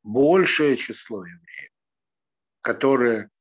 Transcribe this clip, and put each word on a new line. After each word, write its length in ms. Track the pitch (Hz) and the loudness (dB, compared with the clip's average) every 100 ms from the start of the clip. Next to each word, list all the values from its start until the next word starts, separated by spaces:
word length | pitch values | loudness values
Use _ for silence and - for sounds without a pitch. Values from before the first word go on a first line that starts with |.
большее 760 | 107 117 147 185 180 - 147 127 | -4 2 4 4 2 2 0 0
число 480 | - 110 - 104 87 | -4 -14 -12 -14 -14
евреев, 480 | 85 - - - _ _ _ _ _ _ _ _ _ | -20 -20 -20 -20 _ _ _ _ _ _ _ _ _
которые 680 | - 110 139 135 120 110 104 _ | -8 -2 0 2 2 0 -6 _